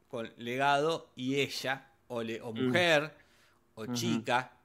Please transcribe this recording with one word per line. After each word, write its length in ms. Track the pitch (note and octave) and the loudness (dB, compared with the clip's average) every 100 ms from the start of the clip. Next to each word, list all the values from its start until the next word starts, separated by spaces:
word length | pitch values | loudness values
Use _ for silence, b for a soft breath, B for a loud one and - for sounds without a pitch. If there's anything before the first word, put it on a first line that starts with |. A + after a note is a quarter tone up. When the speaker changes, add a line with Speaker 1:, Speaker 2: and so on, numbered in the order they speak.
| - | -12
Speaker 1:
con 240 | A#2+ A2+ - | -8 -8 -8
legado 760 | A#2 B2+ C#3 C#3+ D3+ E3 - - | -6 0 4 4 2 0 -6 -8
y 200 | B2+ C#3 | -2 0
ella, 480 | C3 - B2+ C3+ - _ - | 0 -2 -4 -4 -8 _ -10
o 160 | A#2+ | -6
le-, 180 | A2+ A2+ | -6 -6
o 120 | A#2+ | -8
Speaker 2:
Mm. 140 | A2+ B2+ | -2 2
Speaker 1:
mujer, 440 | F3 F3 D3+ D3+ - b b b b _ - | 4 4 4 2 -8 b b b b _ -12
o 80 | |
Speaker 2:
Ujú. 100 | A2 | -6
Speaker 1:
chica? 600 | A#2+ A#2 A2+ A2+ B2 B2+ - | -2 0 0 2 0 0 -12